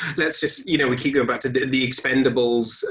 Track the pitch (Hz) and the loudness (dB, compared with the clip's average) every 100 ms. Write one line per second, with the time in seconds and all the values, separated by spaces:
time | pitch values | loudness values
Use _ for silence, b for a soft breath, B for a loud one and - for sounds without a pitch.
0 | 160 151 160 156 151 - - 151 135 123 | -6 -2 0 0 -2 -4 -2 0 2 0
1 | 143 139 120 117 135 127 131 131 127 - | 0 2 2 0 -2 -2 0 0 0 -2
2 | 135 131 127 120 120 120 113 - - | 0 2 2 2 2 2 0 -4 -4